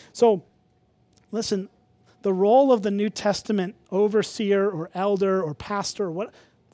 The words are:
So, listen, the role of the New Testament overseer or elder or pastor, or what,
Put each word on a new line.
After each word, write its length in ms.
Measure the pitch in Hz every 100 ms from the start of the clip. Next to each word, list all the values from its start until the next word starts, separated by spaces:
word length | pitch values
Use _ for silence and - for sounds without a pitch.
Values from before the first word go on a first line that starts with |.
| -
So, 300 | - 233 190 - _ _ _ _ _ _ _ _
listen, 380 | 208 220 202 196 _ _ _ _ _
the 100 | 202
role 380 | 185 202 247 277
of 100 | 233
the 80 | 202
New 220 | 202 208
Testament 640 | - 208 190 - 208 175 - _
overseer 760 | 185 208 214 - - 202 196 202
or 220 | 170 170 180
elder 480 | 196 202 196 190
or 100 | 160
pastor, 520 | 147 - 202 185 - 190
or 60 |
what, 220 | 165 220 - _ _ _